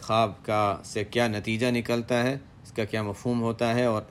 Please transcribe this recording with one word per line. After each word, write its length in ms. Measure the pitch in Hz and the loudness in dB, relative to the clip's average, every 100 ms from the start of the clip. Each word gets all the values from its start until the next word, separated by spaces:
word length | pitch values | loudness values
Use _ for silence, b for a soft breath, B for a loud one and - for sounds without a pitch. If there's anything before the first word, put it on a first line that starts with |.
خواب 440 | - 110 107 90 - | 0 2 2 0 -2
کا، 320 | 107 101 95 | 2 2 0
سے 200 | - 110 | -4 -6
کیا 240 | 101 120 117 | -2 0 2
نتیجہ 380 | 104 110 113 127 | 0 -2 0 0
نکلتا 580 | 120 117 120 113 120 | 0 0 -2 0 0
ہے، 140 | 123 135 - - | 0 -2 -8 -20
اس 80 | - | -10
کا 140 | - 107 | -4 -2
کیا 160 | 110 | -2
مفہوم 400 | 104 98 123 120 | -4 -4 -2 0
ہوتا 340 | 113 113 117 120 | 0 0 2 2
ہے 100 | 123 | 2
اور 160 | 107 - | 0 -2